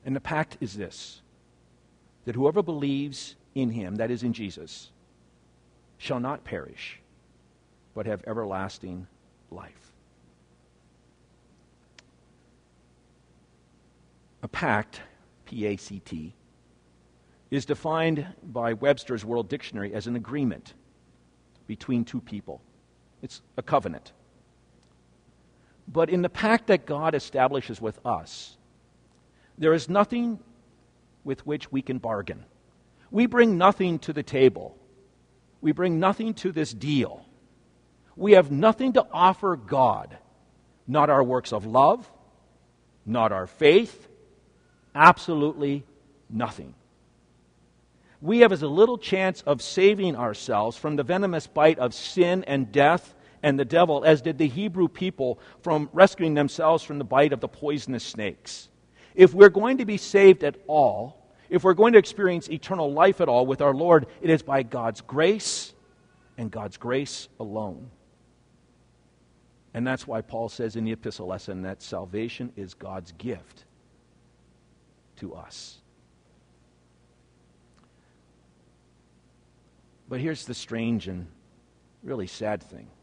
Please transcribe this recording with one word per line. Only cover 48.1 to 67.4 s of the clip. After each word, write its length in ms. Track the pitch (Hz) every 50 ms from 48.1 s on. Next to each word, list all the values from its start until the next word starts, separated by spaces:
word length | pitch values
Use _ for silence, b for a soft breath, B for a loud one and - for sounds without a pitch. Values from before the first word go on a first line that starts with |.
| b b
We 200 | 151 160 220 240
have 120 | 233 233
as 100 | 196 151
little 360 | 147 143 139 175 214 240 247 226
chance 440 | - - 196 190 190 190 - -
of 180 | - - 147 120
saving 560 | - - - - 185 196 214 196 196 180 147
ourselves 600 | 113 123 113 107 - - - 117 104 107 113 117
from 200 | - - 151 151
the 60 | 143
venomous 440 | 139 113 180 190 202 190 175 156 -
bite 320 | - _ 156 151 160 160 147
of 140 | 127 123
sin 520 | 110 - - - - 190 175 175 180 190 -
and 260 | - 139 139 131 107
death 440 | 101 143 139 147 170 - - - - b b b b b
and 160 | - 151 139 139
the 60 | 143
devil 400 | 120 156 170 180 165 151 139 147
as 180 | 160 156 143
did 160 | 117 165 156 131
the 80 | 156
Hebrew 420 | 147 120 165 202 214 165 185 175 160
people 520 | - - 185 185 - - 135 127 117 B B B B B
from 300 | - 175 160 151 151 135
rescuing 420 | - 160 190 196 - - 175 160 151
themselves 500 | 147 147 135 - - 160 156 165 160 -
from 140 | - 147 143
the 60 | 139
bite 280 | 104 127 135 147 151
of 80 | 139 117
the 80 | 139 123
poisonous 560 | - - 147 143 147 143 117 - 131 - -
snakes. 640 | - - 110 107 98 78 _ _ - - - - _ _ _ _ _ b b b b b
If 200 | 190 185 180 -
we're 160 | 180 202 202
going 280 | 170 196 208 240 269 254
to 60 | 247
be 120 | 202 208
saved 480 | 190 - - - 196 196 196 185 - 151
at 120 | 143 135 - - -
all, 580 | 151 151 139 117 95 95 110 131 - - _ _ b b b b
if 140 | - 180 -
we're 100 | 190 185
going 200 | 160 214 233 233
to 40 | 214
experience 500 | - - - - 202 185 175 170 - -
eternal 440 | 156 156 - - 190 180 156 143
life 280 | 143 151 175 196 190 -
at 80 | 175 135
all 160 | 120 123 127
with 160 | 131 135 131
our 140 | 147 143 135
Lord, 320 | 135 165 175 170 156 127 B B B
it 100 | - 165
is 120 | 160 151
by 200 | - 139 139 135
God's 380 | 131 113 135 123 117 113 107 -
grace 720 | - - 127 143 160 180 214 214 - - - - - - - _ _ _ _ _ _ _ _ _ _ _ _ -
and 120 | 113 110
God's 260 | - 110 104 101 -
grace 520 | - - 120 123 135 143 131 - - - - _ _